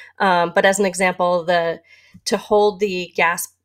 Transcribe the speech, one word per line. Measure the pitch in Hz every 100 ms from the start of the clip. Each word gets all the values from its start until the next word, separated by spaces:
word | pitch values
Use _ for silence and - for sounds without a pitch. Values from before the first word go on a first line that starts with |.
| - -
Um, | 196 175 170 196
but | 190
as | 196
an | 196
example, | 175 185 175 175 180
the, | 165 175 165 165 _ _ _ - -
to | 202
hold | - 208 208 185
the | 208 180 175 -
gas, | 170 175 - _